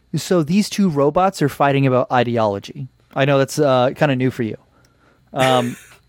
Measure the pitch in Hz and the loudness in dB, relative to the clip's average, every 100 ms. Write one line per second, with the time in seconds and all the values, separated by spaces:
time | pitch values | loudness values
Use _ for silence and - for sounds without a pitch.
0 | _ 160 - 180 147 190 202 - 196 143 | _ -8 -2 0 2 0 0 0 0 2
1 | 143 156 190 - 143 - 143 139 139 127 | 0 2 0 0 -2 0 0 2 2 2
2 | 131 127 120 117 110 101 - - 131 - | 2 0 0 0 0 -2 -8 -14 -16 -18
3 | _ - 139 139 135 - 147 127 123 - | _ -2 0 2 0 0 2 2 0 0
4 | 127 131 127 120 113 110 _ _ _ _ | -2 0 -2 -2 -6 -8 _ _ _ _
5 | _ _ _ 139 131 127 120 - - - | _ _ _ -2 0 0 -2 -8 -18 -20